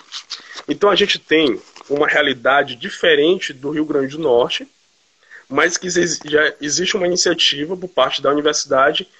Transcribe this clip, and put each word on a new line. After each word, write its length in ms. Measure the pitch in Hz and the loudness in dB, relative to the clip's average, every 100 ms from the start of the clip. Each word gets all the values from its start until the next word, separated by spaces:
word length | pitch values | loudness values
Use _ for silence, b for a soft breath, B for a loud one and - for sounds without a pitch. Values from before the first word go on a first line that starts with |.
| - - - B B B - | -12 -16 -14 B B B -8
Então 220 | 143 202 | 0 2
a 40 | |
gente 240 | 175 196 - | 4 2 -2
tem 420 | - 160 147 92 - - - | 0 2 2 0 -8 -20 -6
uma 180 | 143 151 | 0 2
realidade 720 | 156 143 127 127 139 139 123 | 2 0 0 2 2 2 -6
diferente 760 | 180 - 175 147 151 190 - | -12 -2 2 4 4 2 -2
do 180 | 135 139 | -8 -6
Rio 140 | 156 | -4
Grande 320 | 151 147 135 151 | -2 -2 -2 -2
do 60 | |
Norte, 460 | 151 120 143 - 269 _ _ _ _ _ B B - | 2 2 2 -2 -10 _ _ _ _ _ B B -6
mas 280 | 135 165 - | 0 0 0
que 120 | 185 | -4
exi-, 320 | 175 175 143 | -2 -2 -4
já 300 | 147 151 151 - | -2 0 0 -2
existe 360 | 147 143 185 208 | -4 -4 -2 -2
uma 100 | 180 | -2
iniciativa 720 | 175 180 165 - 143 147 185 | 0 0 0 0 -2 -6 -8
por 120 | 95 | -4
parte 340 | - 131 - | 0 0 0
da 80 | 135 | 0
universidade 760 | 147 147 147 143 135 143 143 123 b | 0 0 -2 0 2 2 0 -6 b